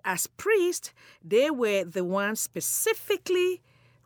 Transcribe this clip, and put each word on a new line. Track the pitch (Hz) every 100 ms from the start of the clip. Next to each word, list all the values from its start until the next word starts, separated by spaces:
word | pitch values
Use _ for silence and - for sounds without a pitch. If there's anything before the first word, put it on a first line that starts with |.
as | - 180 -
priests, | - 403 427 349 339 - - - -
they | 165 214 302
were | 262 220 196 175
the | 185
ones | 180 196 202 220
specifically | - 170 - - 440 440 - 392 - 359 359 359 _ _ _ _